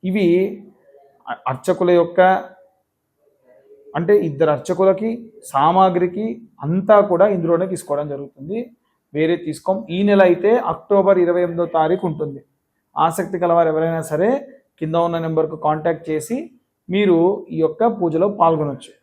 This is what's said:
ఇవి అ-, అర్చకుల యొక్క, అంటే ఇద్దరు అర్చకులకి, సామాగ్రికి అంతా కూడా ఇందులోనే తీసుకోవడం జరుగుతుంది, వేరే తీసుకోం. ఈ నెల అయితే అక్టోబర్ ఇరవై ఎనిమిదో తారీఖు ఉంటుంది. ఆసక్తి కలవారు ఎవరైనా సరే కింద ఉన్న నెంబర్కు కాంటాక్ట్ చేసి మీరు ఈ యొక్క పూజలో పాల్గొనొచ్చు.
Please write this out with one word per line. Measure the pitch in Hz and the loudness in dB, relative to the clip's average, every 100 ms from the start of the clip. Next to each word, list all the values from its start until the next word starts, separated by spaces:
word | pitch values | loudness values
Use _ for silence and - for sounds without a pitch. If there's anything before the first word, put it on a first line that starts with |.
ఇవి | 185 196 180 175 196 - - _ _ _ _ _ - | -4 0 2 2 0 -6 -18 _ _ _ _ _ -12
అ-, | 123 - | -8 -6
అర్చకుల | 131 - 180 180 | -6 -2 0 4
యొక్క, | 175 170 175 185 190 - - _ _ _ _ _ _ _ _ _ _ _ - - - | 4 2 4 4 4 -4 -20 _ _ _ _ _ _ _ _ _ _ _ -20 -12 -8
అంటే | 175 208 | 2 2
ఇద్దరు | 170 139 156 | 2 0 0
అర్చకులకి, | 147 - 175 190 190 220 233 - - | 0 -2 2 2 2 -2 -6 -12 -20
సామాగ్రికి | - 135 151 180 190 175 175 180 220 233 - _ | -6 2 2 4 4 2 -2 -4 -8 -8 -16 _
అంతా | 143 180 196 208 | -4 -2 4 4
కూడా | 196 175 208 | 4 2 2
ఇందులోనే | 190 165 170 185 | 2 0 0 -2
తీసుకోవడం | 185 - 143 147 | -6 -6 -6 -6
జరుగుతుంది, | 143 139 _ 143 214 240 _ _ _ _ | -10 -12 _ -10 -10 -10 _ _ _ _
వేరే | 147 160 170 | -2 -2 -2
తీసుకోం. | 170 143 - 196 226 | -4 -10 -4 -6 -4
ఈ | 175 | -2
నెల | 202 202 | 2 4
అయితే | 190 175 190 240 | 4 4 2 0
అక్టోబర్ | 233 156 - 202 190 190 | -2 -8 0 2 4 2
ఇరవై | 175 180 | 2 0
ఎనిమిదో | 175 170 170 | -2 -4 -4
తారీఖు | 165 156 185 190 | -2 0 -2 -4
ఉంటుంది. | 147 147 139 _ _ _ _ _ 143 | -6 -8 -10 _ _ _ _ _ -2
ఆసక్తి | 160 165 165 185 | -2 -2 -6 -4
కలవారు | 175 170 165 | 0 2 2
ఎవరైనా | 156 165 165 | 0 -2 -4
సరే | 156 151 196 277 277 - _ _ | -4 -2 0 -2 -6 -20 _ _
కింద | 160 | -4
ఉన్న | 165 170 165 | -2 -2 -2
నెంబర్కు | 165 160 160 156 | -2 -2 -2 -2
కాంటాక్ట్ | 156 156 165 160 156 | -2 -2 -2 -4 -4
చేసి | 156 151 247 339 _ _ _ - | -6 -4 -8 -8 _ _ _ -4
మీరు | 185 208 170 175 202 - | 0 2 4 2 0 -6
ఈ | 160 | -2
యొక్క | 160 156 233 | -2 2 -2
పూజలో | - 170 160 202 | 0 -2 0 0
పాల్గొనొచ్చు. | 202 165 160 147 135 - _ | 2 2 2 -2 -8 -16 _